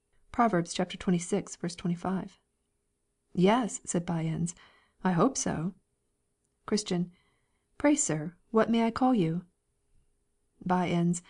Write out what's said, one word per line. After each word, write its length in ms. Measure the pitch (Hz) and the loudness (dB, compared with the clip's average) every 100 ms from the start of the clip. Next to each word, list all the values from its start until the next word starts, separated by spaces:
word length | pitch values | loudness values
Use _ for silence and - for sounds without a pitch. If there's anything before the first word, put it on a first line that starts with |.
| _ _ _ | _ _ _
Proverbs 440 | - 233 180 170 | 0 2 2 -2
chapter 220 | - 180 - | -4 -4 -4
twenty-six, 600 | - 180 170 202 - - | 0 0 0 -4 -4 -8
verse 180 | 175 | -10
twenty-five. 640 | - 175 170 180 190 196 - _ _ _ _ _ _ _ _ _ | -6 -4 -4 -4 -6 -6 -16 _ _ _ _ _ _ _ _ _
"Yes," 480 | - 185 233 220 - | 2 4 4 0 -6
said 220 | - 180 170 | -4 -4 -2
By 180 | 165 | -2
Ends, 300 | 160 160 170 - - _ _ _ | -2 -2 -4 -8 -20 _ _ _
"I 100 | 185 | 0
hope 240 | 170 226 262 | 2 2 2
so." 380 | - 151 170 - _ _ _ _ _ _ _ _ - | -4 -4 -6 -8 _ _ _ _ _ _ _ _ -4
Christian, 440 | 208 - 180 180 - _ _ _ _ _ - | -4 -2 -4 -4 -8 _ _ _ _ _ 0
"Pray, 180 | 294 285 | 2 4
sir, 400 | - 156 156 - _ | 2 -2 -6 -12 _
what 200 | 220 220 | 2 4
may 140 | 226 | 2
I 60 | 226 | 0
call 220 | 233 254 | 2 2
you?" 300 | 247 160 170 - _ _ _ _ _ _ _ _ _ _ _ | 4 2 -2 -6 _ _ _ _ _ _ _ _ _ _ _
By 240 | 180 180 180 | -2 0 2
Ends, 340 | 170 175 175 | 2 2 0